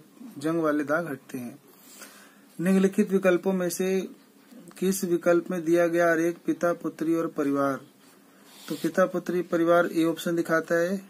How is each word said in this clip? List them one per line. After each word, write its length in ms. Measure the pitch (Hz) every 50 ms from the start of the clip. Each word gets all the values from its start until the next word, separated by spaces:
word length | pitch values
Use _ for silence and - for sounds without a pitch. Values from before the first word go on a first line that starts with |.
| - - - - - - - 143
जंग 240 | 139 160 165 165
वाले 220 | 160 151 147 147 143
दाग 240 | 139 147 170 170 156
हटते 300 | 135 - - - - 127
हैं। 200 | 123 117 - - _ - - - - - - - - - - - - - _ _ _ - _ -
निम्नलिखित 540 | 165 190 190 190 190 190 - 214 208 180
विकल्पों 400 | 190 190 190 185 175 170 - 190
में 160 | 190 185 180 175
से 300 | - - 185 185 190 190 - - - - _ _ _ _ _ - - - - - - -
किस 260 | 180 190 190 - 196
विकल्प 460 | 175 175 170 - 175 175 170 170 -
में 140 | 180 175 156
दिया 220 | 160 170 175 175
गया 240 | 170 170 175 175 170
आरेख 280 | 165 160 165 175 165 - -
पिता, 260 | 165 156 - 175 175
पुत्री 420 | 170 170 - 160 156 - 160 160 165
और 120 | 165 165 165
परिवार, 520 | - - 147 143 143 143 139 139 135 123 - - _ _ _ - - _ _ _ _ - - - - - - -
तो 60 | 156
पिता, 320 | 147 - 165 160 190 185
पुत्री, 360 | 180 185 175 175 - 175 180 170
परिवार 460 | - 175 165 165 170 170 175 175 -
ए 120 | - 165 160
option 320 | 165 160 - - 180 170
दिखाता 380 | 170 170 - 165 160 160 - 170
है। 220 | 170 170 180 202 190 - -